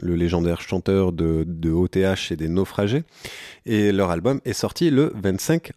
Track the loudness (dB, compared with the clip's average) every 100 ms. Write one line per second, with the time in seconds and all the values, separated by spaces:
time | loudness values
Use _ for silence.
0 | -2 0 2 2 0 -2 -4 -2 2 2
1 | 2 0 0 0 -2 -2 0 2 2 2
2 | 2 0 -4 -4 -2 0 -2 -2 0 -2
3 | -4 -16 -18 -16 -18 -14 -2 2 4 4
4 | 2 2 0 -2 -4 -4 -4 0 2 2
5 | 2 0 -2 -2 0 -2 -2